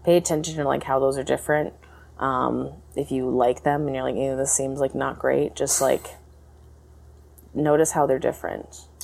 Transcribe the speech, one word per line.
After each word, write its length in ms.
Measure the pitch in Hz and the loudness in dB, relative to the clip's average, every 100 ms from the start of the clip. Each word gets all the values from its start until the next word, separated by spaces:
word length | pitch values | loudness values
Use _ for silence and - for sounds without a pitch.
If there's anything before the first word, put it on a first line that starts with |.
pay 140 | - 175 | 4 4
attention 400 | 170 156 156 156 | 4 -2 -2 -2
to, 80 | 139 | 0
like, 180 | 139 | 0
how 160 | 139 135 | 0 2
those 180 | 135 135 | 2 0
are 60 | |
different. 500 | 135 135 - 151 151 - - - - - | 0 -2 0 0 0 -8 -20 -20 -20 -6
Um, 520 | 135 127 127 123 135 - - - | -2 0 0 -2 -6 -12 -10 -8
if 140 | 143 | -4
you 160 | 135 127 | -2 0
like 340 | 127 123 123 | 2 2 2
them 220 | 147 147 147 | 0 0 -2
and 80 | 135 | -4
you're 80 | |
like, 120 | 131 113 | -4 -2
"Ew, 200 | 135 131 | -2 -2
this 160 | 135 | -2
seems, 280 | - 135 135 | -2 -2 -2
like, 120 | 135 | -2
not 260 | 135 135 123 | -2 -4 -2
great," 360 | 131 139 147 - | 0 0 0 -2
just, 240 | 135 - | -2 2
like, 340 | 135 - - - - - - - - - - - - - - - - | 2 0 -4 -18 -20 -20 -20 -20 -20 -20 -20 -20 -20 -20 -20 -20 -8
notice 380 | - 151 151 160 | 0 4 4 4
how 140 | 165 139 | 4 2
they're 140 | 131 | 2
different. 600 | - - - - - - - - | 0 -4 -6 -8 -12 -18 -20 -14